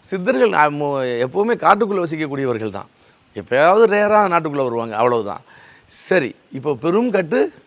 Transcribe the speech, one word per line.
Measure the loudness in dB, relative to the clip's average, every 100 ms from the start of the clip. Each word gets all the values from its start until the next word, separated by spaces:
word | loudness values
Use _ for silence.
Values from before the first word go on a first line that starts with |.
சித்தர்கள், | -8 -6 -2 2 2
ஆ, | 4 2
மு-, | 0 -4 -2 -4 -2 -2
எப்பவுமே | -2 0
காட்டுக்குள்ள | 0 2 2 2 -2
வசிக்கக்கூடியவர்கள் | -4 -4 -6 -4 -2 -2 -4
தான். | -8 -14 _ _ _ _
எப்பயாவது | -14 -2 2 4 6 4
ரேரா | 4 2 2 2
நாட்டுக்குள்ள | 0 -2 -4
வருவாங்க, | -2 -2 -6 0
அவ்வளவுதான். | 2 2 -2 -10 -14 -20 -20 -20
சரி, | _ -20 -2 0 0 -8 _
இப்போ | -8 -4
பெரும் | -4 0 0 0
கட்டு | -2 -2 0 -2 -4